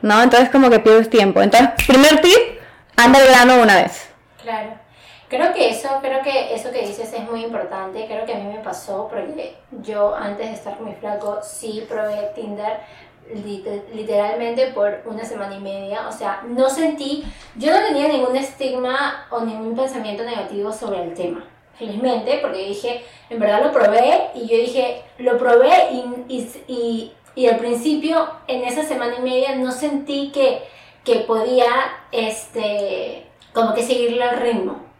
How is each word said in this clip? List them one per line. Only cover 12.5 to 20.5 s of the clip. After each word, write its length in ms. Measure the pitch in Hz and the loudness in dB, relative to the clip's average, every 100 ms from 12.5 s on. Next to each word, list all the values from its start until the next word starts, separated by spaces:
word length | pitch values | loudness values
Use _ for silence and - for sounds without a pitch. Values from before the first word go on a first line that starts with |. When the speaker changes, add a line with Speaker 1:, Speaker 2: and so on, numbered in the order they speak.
| 208 214 220 - - - _ - | -8 -8 -8 -12 -20 -20 _ -18
Speaker 2:
lit-, 320 | 220 208 196 - 202 - 226 | -14 -12 -12 -10 -12 -12 -14
literalmente 720 | 214 202 208 226 233 240 254 | -4 -2 -2 -4 -4 -2 -4
por 340 | 240 202 208 233 | -2 -4 -4 -10
una 200 | 214 226 | -12 -12
semana 300 | 220 196 196 | -10 -10 -12
y 40 | |
media. 480 | 196 196 196 214 - | -12 -12 -10 -10 -10
O 40 | |
sea, 320 | - 202 202 240 | -10 -8 -8 -8
no 220 | 240 262 | -2 0
sentí, 560 | 285 320 294 277 294 - - - 226 | 0 -2 -2 -6 -8 -10 -16 -20 -4
yo 160 | 277 | 2
no 140 | 370 427 | 2 2
tenía 200 | 285 302 | 0 0
ningún 280 | 277 254 254 | 0 0 -2
estigma 920 | 277 - 262 254 254 262 277 - - | -6 -6 -6 -4 -4 -2 -4 -6 -10
o 100 | 240 | -6
ningún 340 | 226 220 220 226 | -6 -8 -8 -4
pensamiento 480 | 262 247 214 208 | -4 -4 -10 -8
negativo 480 | 233 233 190 | -8 -8 -8